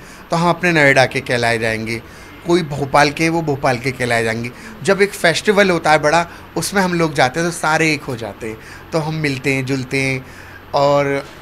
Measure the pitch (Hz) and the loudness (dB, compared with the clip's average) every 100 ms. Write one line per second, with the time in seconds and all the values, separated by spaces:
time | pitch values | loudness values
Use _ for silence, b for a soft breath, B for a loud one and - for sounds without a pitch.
0 | B B B 165 175 170 180 160 143 135 | B B B 0 2 2 2 4 6 6
1 | 123 131 123 123 117 117 113 110 110 113 | 4 0 -2 0 0 0 -2 -4 -4 -8
2 | - B B B 170 175 151 139 135 143 | -10 B B B 0 0 0 -4 0 4
3 | 147 143 165 170 151 135 143 120 131 127 | 4 2 0 0 -2 0 0 0 -2 -2
4 | 123 117 113 113 120 - B B - 196 | 0 0 0 -4 -6 -12 B B 0 2
5 | 196 - 170 151 - 196 196 170 156 156 | 2 2 0 0 2 2 4 2 2 4
6 | 147 165 170 B B 165 165 196 185 170 | 4 2 0 B B -6 -2 0 0 2
7 | 165 151 127 165 170 165 156 156 160 147 | 0 2 0 0 -4 -2 0 2 2 0
8 | - 117 107 98 110 110 B B B 165 | -4 -8 -8 -10 -12 -12 B B B -4
9 | 156 156 151 131 139 135 131 135 127 139 | -4 -2 -2 -2 -2 -2 -2 -4 -4 -2
10 | 135 131 - B B B B 143 143 143 | -2 -4 -8 B B B B 0 2 2
11 | 139 139 - - | 2 -2 -6 -14